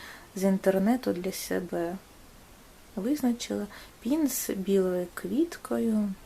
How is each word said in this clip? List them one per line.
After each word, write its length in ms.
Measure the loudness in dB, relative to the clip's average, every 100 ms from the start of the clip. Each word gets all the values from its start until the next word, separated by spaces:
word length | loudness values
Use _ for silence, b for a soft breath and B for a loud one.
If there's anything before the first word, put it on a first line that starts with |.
| B B B 0
з 60 |
інтернету 720 | 2 4 4 4 4 2 0
для 200 | -2 -4
себе 640 | -6 -4 -4 -2 -2 -2 -6 -12 -20 -20 -20 -20 -20 -20 -20 -12 -6
визначила. 680 | -2 0 0 0 -2 -4 -4 B B -10
Пін 280 | -2 2 2
з 220 | 0 -2
білою 560 | -2 2 4 4 0 -4
квіткою, 1000 | -8 -2 0 0 -4 -4 0 2 2 0 -4